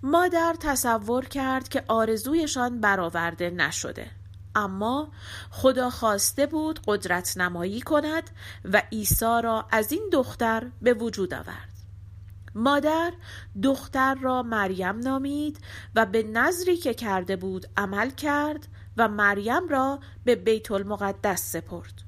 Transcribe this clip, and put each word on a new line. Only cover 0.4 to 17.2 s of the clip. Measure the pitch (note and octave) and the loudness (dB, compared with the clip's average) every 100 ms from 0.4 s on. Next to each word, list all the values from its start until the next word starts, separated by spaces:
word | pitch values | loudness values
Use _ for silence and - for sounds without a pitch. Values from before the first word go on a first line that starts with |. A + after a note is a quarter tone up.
| E4 E4 | 2 2
تصور | D#4 C4 B3 A3+ G#3 B3 | 0 0 2 0 2 -2
کرد | C4 C#4 C4 C4 C4 | -2 -4 0 -2 -2
که | C4 - | -4 2
آرزویشان | A3+ A3 A3 A3+ D#4+ D#4+ C4 B3 A#3+ | 2 2 0 0 0 0 0 0 2
برآورده | G#3 G3 E3+ E3+ E3+ E3+ F3 | 2 4 2 0 -2 -2 -4
نشده، | F3 D3 - - - - - - - - | 0 0 0 -6 -8 -12 -14 -16 -16 -2
اما | G#3 G3+ F#3+ G#3+ C4+ D4+ - - - - | 0 0 -2 0 0 -2 -10 -14 -12 -12
خدا | - C4 B3+ B3 | 4 4 6 0
خواسته | B3 A3+ G3+ - - C#4+ | 2 2 2 0 2 0
بود | D#4 D#4 D#4 - | 2 -2 -2 0
قدرت | G#3 F#3+ F3 F#3 G3 | 0 2 0 0 0
نمایی | F3+ F3 F3+ G#3+ | 0 0 -4 -4
کند | - D4+ - G#3+ A3 - - - | 2 2 2 -4 -6 -14 -14 -12
و | - G3 - | 2 2 2
عیسی | A3 G3+ - A3+ A#3 | -2 0 2 4 2
را | A#3 A3 - | 2 -2 2
از | A3+ A3 | 2 2
این | D#4+ G#4+ | -2 2
دختر | E4+ B3+ - A#3 A3+ B3 - | 2 2 0 0 0 -2 0
به | A3+ | 2
وجود | A#3 A#3 G3+ F#3 | 4 0 -2 -4
آورد. | C3 - F2 - - - - - - - - - | -4 -8 -12 -14 -16 -16 -16 -16 -16 -16 -16 -12
مادر | G#3 A#3+ C#4+ D4 D#4+ E4+ F4 - - - G3+ | 0 4 4 4 2 0 -4 -14 -14 -12 -2
دختر | C4 C4+ - C4+ C4 | 0 0 -2 0 2
را | C4 C4 B3+ | 2 0 0
مریم | A#3 A3+ G3 F#3 F#3 G#3 | 0 0 0 0 -2 -2
نامید | B3 C4+ C4+ C#4+ D4+ D4 - - - | -2 -2 -2 -2 -4 -6 -12 -14 -2
و | A3+ A3 | 2 2
به | A3 | 2
نذری | G#3+ A3 C#4 F4 F4+ F4 | 0 2 2 2 2 2
که | D4+ | 2
کرده | A#3 A#3 F#3+ | -2 0 0